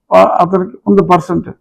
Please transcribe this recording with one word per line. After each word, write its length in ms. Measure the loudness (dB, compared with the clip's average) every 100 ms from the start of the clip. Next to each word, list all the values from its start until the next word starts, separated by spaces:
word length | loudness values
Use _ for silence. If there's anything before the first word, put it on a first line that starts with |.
| _
వా-, 220 | 2 2 2
అతనికి 360 | -2 -2 -6 -8
కొంత 220 | 0 0
పర్సెంటేజ్. 600 | 2 -2 -2 -6 -8 -16